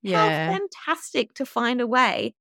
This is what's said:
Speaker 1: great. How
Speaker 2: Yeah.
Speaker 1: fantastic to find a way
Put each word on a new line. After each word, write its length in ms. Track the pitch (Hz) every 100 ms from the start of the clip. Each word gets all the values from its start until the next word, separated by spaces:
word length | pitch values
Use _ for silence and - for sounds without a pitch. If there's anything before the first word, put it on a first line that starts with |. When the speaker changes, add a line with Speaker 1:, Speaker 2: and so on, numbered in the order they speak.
Speaker 1:
great. 100 | 196
How 120 | 180 160
Speaker 2:
Yeah. 240 | 156 160 175
Speaker 1:
fantastic 720 | 403 - - 320 - - 220
to 120 | - 262
find 340 | - 233 247
a 60 | 240
way 480 | 247 247 - 214 -